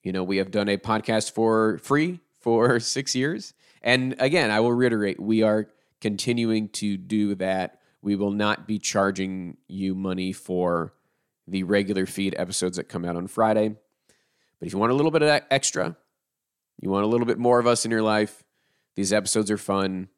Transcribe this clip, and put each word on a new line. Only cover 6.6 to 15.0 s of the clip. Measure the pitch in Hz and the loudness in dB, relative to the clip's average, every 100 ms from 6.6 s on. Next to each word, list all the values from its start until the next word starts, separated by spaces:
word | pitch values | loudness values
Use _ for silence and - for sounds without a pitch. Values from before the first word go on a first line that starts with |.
| 107 | -2
to | - 104 98 | -4 -4 -4
do | 92 107 104 | -2 0 0
that. | 95 95 95 90 _ _ _ | -2 -2 -2 -4 _ _ _
We | 101 | -2
will | 101 101 | 0 0
not | 104 104 107 - | 0 0 0 -4
be | 107 | -6
charging | - 104 98 95 95 92 87 - - | 0 2 2 0 -6 -6 -10 -14 -14
you | 95 95 | -6 -4
money | 95 95 92 92 | -4 -4 -4 -4
for | 92 - 90 90 85 82 _ _ _ _ _ - | -6 -4 -2 0 0 -4 _ _ _ _ _ -8
the | 95 | -6
regular | 90 101 98 95 95 | 0 0 0 -2 -4
feed | - 98 - | -2 -4 -4
episodes | 90 - 90 90 | -6 -4 -4 -4
that | |
come | - 87 | -8 -6
out | 87 | -6
on | 85 92 | -6 -6
Friday. | - 113 107 107 | 0 2 2 0
But | 107 _ _ _ _ _ _ _ _ 85 | -4 _ _ _ _ _ _ _ _ -8
if | |
you | 92 | 0
want | 113 | 2
a | |
little | 131 | 2